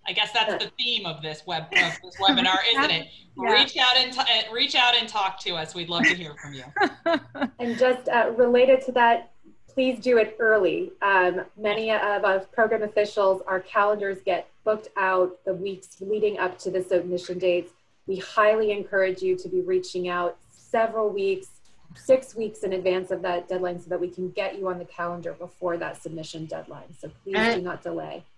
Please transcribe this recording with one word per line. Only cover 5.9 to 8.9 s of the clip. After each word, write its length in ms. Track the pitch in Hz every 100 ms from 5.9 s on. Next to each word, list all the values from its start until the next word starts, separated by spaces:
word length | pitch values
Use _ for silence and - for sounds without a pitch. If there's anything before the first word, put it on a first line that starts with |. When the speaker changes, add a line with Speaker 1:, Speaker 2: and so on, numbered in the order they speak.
| 170
Speaker 1:
to 100 | 160
hear 220 | 175 160 147
from 100 | 143
you. 100 | 139 127 392 370 - - 320 - 277 277
Speaker 2:
<laughs> 0 | -
Speaker 3:
And 160 | 240 226
just, 280 | 254 247 -
uh, 220 | 240 220 226
related 440 | 247 247 262 262
to 60 | 262